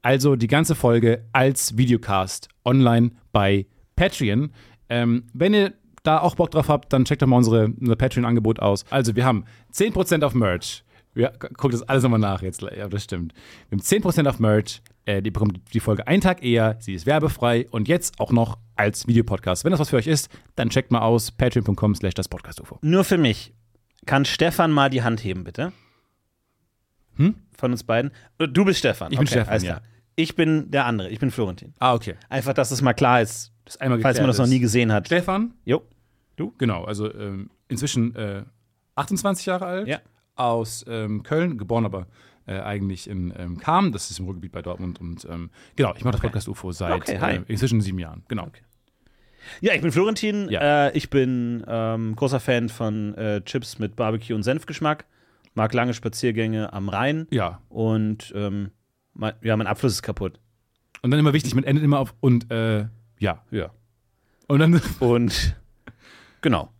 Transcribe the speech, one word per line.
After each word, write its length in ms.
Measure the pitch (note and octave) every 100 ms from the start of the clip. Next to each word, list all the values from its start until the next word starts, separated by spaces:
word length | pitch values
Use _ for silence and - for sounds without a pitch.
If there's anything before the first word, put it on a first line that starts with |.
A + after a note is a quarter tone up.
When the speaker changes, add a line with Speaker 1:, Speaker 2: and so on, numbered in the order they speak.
Speaker 1:
Also 340 | B2 C3+ C#3
die 120 | C3+ A2+
ganze 280 | C#3+ D#3+
Folge 520 | D#3 B2 A#2 A#2 A#2 -
als 440 | C3+ C3 C3 - A2+
Videocast 720 | B2+ A#2 - G2 F#2 - - _
online 460 | - C3 B2 A#2 A#2+ - _
bei 340 | G#2+ G2 G2+ G2 _ _ -
Patreon. 540 | F#3 - A#2 G#2+ D3+ - - _ _
Ähm, 360 | A#2+ A#2 A#2 A#2
wenn 180 | B2+ F3
ihr 220 | G#3 G3 - _ -
da 160 | - D#3
auch 160 | E3+ -
Bock 140 | E3+
drauf 160 | D#3 C#3+
habt, 200 | D3 -
dann 120 | C3+
checkt 160 | B2+ D3
doch 60 | C3
mal 100 | B2
unsere, 300 | A#2 A2+ A2
unser 300 | A#2 B2 A#2
Patreon-Angebot 640 | C3 B2+ A#2+ A#2+ A2 A2
aus. 260 | G#2 G2+ -
Also 240 | C3+ A#2
wir 100 | A2 B2+
haben 180 | A2 - - _
zehn 220 | - G#3
Prozent 320 | F#3+ F3+ E3
auf 80 | D3
Merch. 480 | B2 G#2 F2+ - - _ _ _
Ja, 160 | - A#2+ -
gu-, 100 | -
guckt 200 | C3+ C#3+
das 80 | A#2
alles 200 | - C3+
nochmal 160 | B2+ A2+
nach 200 | G#2 F#2+
jetzt. 200 | F#2 F2
Ja, 260 | G2 - G2+
das 160 | G2+
stimmt. 300 | - F2+ E2+ - - - _
Wir 80 | G#2
haben 60 |
zehn 180 | - G#3
Prozent 260 | F#3+ E3 C#3+
auf 100 | -
Merch. 420 | A2 G#2+ G#2 - _ _
Äh, 160 | - G2+
die 100 | G2+
bekommt 300 | F#2+ G#2+ F2+ -
die 60 | A#2
Folge 260 | - G2+ -
einen 160 | F3+
Tag 200 | F#3 F3+
eher. 340 | B2+ A#2 A2 G#2+
Sie 140 | G#2+
ist 100 | F#2
werbefrei 640 | E2 D3+ D3+ - A#2+ A#2 -
und 180 | A#2 G2+
jetzt 320 | F3 - -
auch 120 | -
noch 240 | A#2+ A2+ A2+ -
als 320 | - G#2 G#2 -
Videopodcast. 580 | A#2 A2+ G2 - F2+
Wenn 60 | E3
das 100 | F3+
was 100 | D3+
für 60 | C3
euch 100 | A#2
ist, 240 | D3+ - - _
dann 160 | - A#2
checkt 200 | C3 -
mal 80 | A#2+
aus 300 | A2+ A#2 A2+
patreon 340 | - B2+ B2
punkt 140 | A2 F#2+
com 160 | G#2+
slash 200 | G2+ G2
das 140 | F2+ F#2
Podcast 300 | F2+ - -
U 20 |
F 100 | -
O. 60 | -
Speaker 2:
Nur 240 | D3+ F3+
für 140 | F#3 F3+
mich. 340 | C#3 G#2+ - _ _ _ _ _
Kann 200 | - C3+
Stefan 460 | C#3+ - D#3+ E3 E3
mal 180 | D3 C#3
die 140 | C3
Hand 220 | A#2 A#2
heben, 180 | A2 F#2
bitte? 300 | F2 E2+ D#3+ - _ _ _ _ _ _ _ _ _ _ _ _ _ -
Speaker 1:
Hm? 180 | D#3+ A3 _ _
Speaker 2:
Von 160 | B2+
uns 100 | A#2+
beiden. 260 | - A2+ C#3 - _ _
Äh, 100 | D#3
du 160 | C3
bist 140 | G3 F#3
Stefan. 320 | C3 - E2
Speaker 1:
Ich 60 | C3
bin 80 | C3+
Speaker 2:
Okay, 80 | B2
Speaker 1:
Stefan, 120 | A2
Speaker 2:
alles 120 | G#2+
Speaker 1:
ja. 80 | F#2 E2
Speaker 2:
klar. 40 | - _ _ -
Ich 180 | D#3+
bin 360 | - D#3+ D#3 C#3+
der 160 | C#3 B2
andere. 240 | A2+ F#2
Ich 80 | A2
bin 120 | C3+
Florentin. 440 | A#2+ G#2 F2 - -
Speaker 1:
Ah, 160 | B2+
okay. 200 | A#2+ G#2+ - _
Speaker 2:
Einfach, 260 | C3+ B2
dass 160 | C3 A#2
es 120 | B2+
mal 120 | C3+
klar 260 | A#2+ C3+ B2
ist, 320 | A2 - - _
Speaker 1:
Das 140 | _ -
einmal 220 | C3+ A#2+
Speaker 2:
falls 160 | A#2+ B2
man 80 | C3+
Speaker 1:
geklärt 20 |
Speaker 2:
das 80 | B2
noch 60 |
Speaker 1:
ist. 60 | B2
Speaker 2:
nie 100 | C3
gesehen 320 | A#2+ A#2 A#2
hat. 140 | G#2+ -
Speaker 1:
Stefan? 480 | E3+ F3 F#3+ A#3 -
Speaker 2:
Jo. 180 | - C3 - _ _ _ _ -
Speaker 1:
Du? 180 | F#3+ _
Genau, 260 | B2 F2+
also, 280 | F2+ G#2 G#2+
ähm, 380 | G#2 G#2 G2 G2 _ _
inzwischen, 460 | A#2+ C#3+ B2+ A#2
äh, 280 | A#2 G#2+ G2 G#2 _ _ _ _
achtundzwanzig 520 | - C#3+ G3 G3+ F#3+ -
Jahre 200 | F#3 F#3
alt. 220 | F3+ G#3+
Speaker 2:
Ja. 100 | C#3+ _ _ _ -
Speaker 1:
Aus, 480 | B2 A#2 A2+ - -
ähm, 340 | A#2 G#2+ G#2+
Köln, 340 | A2 D#3 F3 C3
geboren 260 | G2+ A#2 G#2+
aber, 200 | G2 F2+ _ _ _ -
äh, 140 | F#2+
eigentlich 480 | G#2 G2+ G2 F#2 -
in, 240 | F#2+ F2+ F2+
ähm, 220 | F2+ E2+
Cham, 320 | - E3+ G3
das 180 | G#2+ -
ist 80 | -
im 80 | F#2
Ruhrgebiet 260 | F2+ F2+
bei 100 | -
Dortmund. 380 | F2 F2+ F#2 F2
Und, 260 | F2 E2 -
ähm, 200 | E2+ E2+ _ - -
genau, 180 | B2 -
ich 80 |
mache 80 | A2+
das 80 | -
Speaker 2:
Okay. 80 | A#2
Speaker 1:
Podcast 200 | G#2+ -
ufo 240 | G2 F#2
seit, 200 | E2+ F2
Speaker 2:
Okay, 240 | - - -
hi. 180 | - -
Speaker 1:
äh, 60 | F2+
inzwischen 320 | G#2+ B2 A2+
sieben 180 | G2 F#2
Jahren. 240 | E2 D#2+ -
Genau. 160 | A2+
Speaker 2:
Okay. 180 | D#2+ - _ _ _ _ _ _ _ _ - -
Ja, 140 | G3
ich 60 | F3
bin 120 | E3+
Florentin. 560 | C3+ G3+ A3 G#3+ G#3 G3
Speaker 1:
Ja. 380 | F#3+ D3 D3 C#3+
Speaker 2:
Äh, 80 | D#3
ich 120 | -
bin, 560 | C#3 C3 B2+ A#2+ A#2+ -
ähm, 480 | A2+ A2+ A2+ A2 A2
großer 240 | C#3 C3
Fan 280 | - B2 A#2
von, 460 | A2 A2 G#2+ G#2
äh, 280 | G2+ G#2+ G#2
Chips 360 | - C3+ A#2 -
mit 180 | G#2+ G#2+
Barbecue 380 | A2+ A2 A2+
und 80 | A2
Senfgeschmack. 640 | G#2+ D3 - D3+ D#3 D3+ - _ _ _ _
Mag 180 | - A2
lange 220 | A#2+ A#2+
Spaziergänge 800 | A2+ A2+ - B2+ A2 A2+ A2 G#2+
am 160 | G2+ G2
Rhein. 360 | G2 C3 D#3 D#3+
Speaker 1:
Ja. 300 | B2+ F2+ F#2 _
Speaker 2:
Und, 600 | - A2+ A2 G#2+ A2 - G2+
ähm, 360 | G#2 G2+ G2 _ _ _ _
mein, 180 | - G#2+ -
ja, 160 | A2 G#2+
mein 100 | G2+
Abfluss 260 | A2 C3+
ist 80 | G2
kaputt. 360 | - G2+ F#2+ - _ _ _ _ _ -
Speaker 1:
Und 100 | B2
dann 80 | D3
immer 120 | D3+
wichtig, 220 | C#3+ A#2+
man 100 | A#2
endet 180 | C3+ C#3+
immer 160 | D3 C#3+
auf 140 | C3 -
und, 300 | C#3 A#2+ A#2
äh, 340 | A#2 A2+ G#2+ G#2+ - _ _
ja. 240 | G2+ E2 _
Speaker 2:
Ja. 200 | A#2 D#2 _ _ _ _ _ _ _ _
Speaker 1:
Und 100 | C#3+
dann 240 | D#3+ E3+ - -
Speaker 2:
Und, 560 | B2 A#2+ A#2+ - - - _ _ - _ _ - _ _
genau. 280 | D#3 F#2+ -